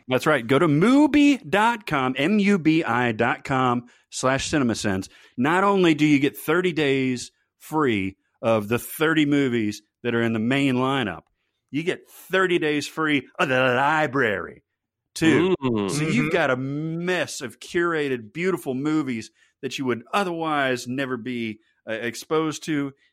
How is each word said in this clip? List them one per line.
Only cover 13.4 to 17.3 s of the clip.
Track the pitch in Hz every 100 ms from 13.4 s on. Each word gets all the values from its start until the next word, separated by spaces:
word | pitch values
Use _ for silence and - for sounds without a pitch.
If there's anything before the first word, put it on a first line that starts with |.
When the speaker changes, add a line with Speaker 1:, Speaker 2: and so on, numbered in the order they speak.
| 170
Speaker 1:
the | 127
library, | 131 123 143 156 151 135 117 95 80 - _ _ _ _ _
too. | - 165 143 180 180
Speaker 2:
Mm. | 131 110 98
Speaker 1:
So | 143
you've | 156 - 156
Speaker 3:
Mm-hmm. |
Speaker 1:
got | 170 143
a | 127
mess | 135 143 160 165 175 180 135